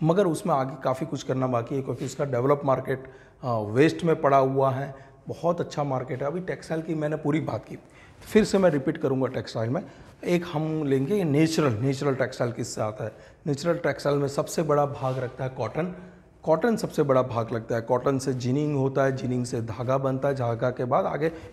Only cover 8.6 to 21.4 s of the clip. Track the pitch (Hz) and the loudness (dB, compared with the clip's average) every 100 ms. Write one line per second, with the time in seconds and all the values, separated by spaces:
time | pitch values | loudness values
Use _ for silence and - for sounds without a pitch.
8.6 | 185 147 147 - 139 131 123 127 - 120 | 4 4 0 0 0 0 0 -2 -6 -4
9.6 | 113 151 - - - - 254 175 175 156 | -2 -2 -6 -14 -20 -8 0 0 0 -4
10.6 | 156 156 143 135 143 208 170 139 160 160 | -2 -2 2 2 2 0 2 4 4 4
11.6 | 147 107 135 135 143 123 127 - 120 113 | 2 2 0 0 0 0 -2 -2 -4 -4
12.6 | 120 - 107 - 110 - - - 160 135 | -6 -4 -4 -4 -10 -10 -20 -10 -6 -2
13.6 | 170 170 156 139 147 143 139 143 151 - | 0 0 0 0 0 0 0 -2 -2 -2
14.6 | 156 147 143 117 131 131 123 - 131 127 | 2 2 2 0 -4 -2 -6 -6 -6 -4
15.6 | 113 151 180 - - - - - - 160 | -4 -2 -4 -6 -16 -20 -20 -6 2 2
16.6 | 240 220 - - 143 131 123 110 113 120 | 4 0 0 0 4 4 4 0 -2 -4
17.6 | 110 117 113 123 143 135 139 127 123 135 | -2 -4 0 0 2 0 0 -2 0 0
18.6 | 151 143 135 135 135 127 120 123 120 123 | 0 0 0 2 2 0 -2 -2 -2 -4
19.6 | 117 104 120 135 135 131 143 131 117 117 | -4 -4 0 0 0 0 0 0 -2 0
20.6 | 127 123 123 147 196 156 160 160 | 0 -2 0 0 0 -2 -2 -4